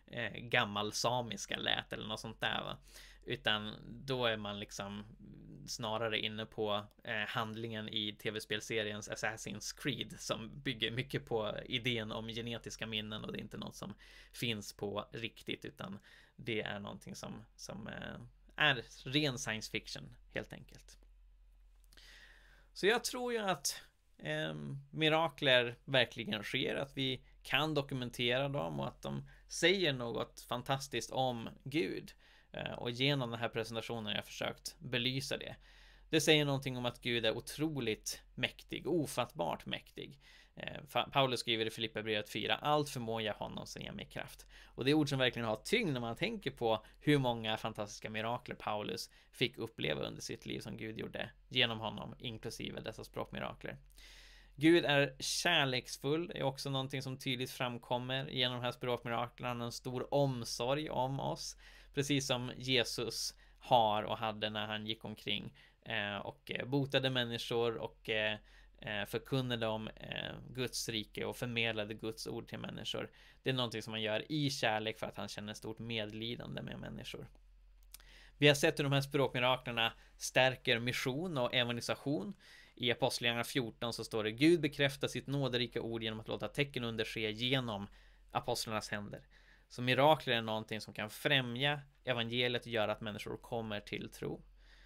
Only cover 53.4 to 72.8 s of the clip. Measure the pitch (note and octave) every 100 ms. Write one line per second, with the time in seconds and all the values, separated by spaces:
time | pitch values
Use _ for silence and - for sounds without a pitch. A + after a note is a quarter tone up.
53.4 | B1+ - - - - - - - - -
54.4 | - - D#3 E3+ D3 C#3+ C#3+ - - -
55.4 | F3 E3 C3+ B2+ - - C#3 D#3 E3+ -
56.4 | C#3 C#3 C#3 C3+ C3 C3+ C3 C3 C#3 B2
57.4 | B2+ - B2+ A#2+ - B2 B2 C3 C#3 C3
58.4 | B2 B2 B2 A#2+ B2 A#2+ B2 A#2 A#2+ -
59.4 | B2 A#2+ A#2 - C3 B2 B2 C#3+ C#3 B2
60.4 | A#2 - A#2+ C#3 D#3 B2+ C3 C3+ C3+ D#3
61.4 | - - - - - - C#3 C#3+ C3+ B2+
62.4 | B2 - B2+ B2+ A2+ - A2+ - - -
63.4 | - - - B2+ A2 G#2 - G#2+ A2 G#2+
64.4 | G#2+ G#2+ G#2+ G#2+ G#2+ A2 - G#2+ - G#2
65.4 | A#2+ - - _ - A2+ G2+ G2+ - -
66.4 | - - A#2+ C#3 C#3 C3+ C3 B2+ A#2+ A#2
67.4 | - A#2+ A#2 A2+ A2+ - - A2 G#2+ G#2+
68.4 | - - - - - G#2 G#2 A#2 - C3+
69.4 | B2+ A#2+ A2+ A2 A2 - - - - -
70.4 | - B2 B2 - - A2+ G#2 - G#2 G#2
71.4 | B2 A#2 A2+ G#2+ G#2 A2 A2 A2+ - A#2+
72.4 | A2+ A#2 A#2 -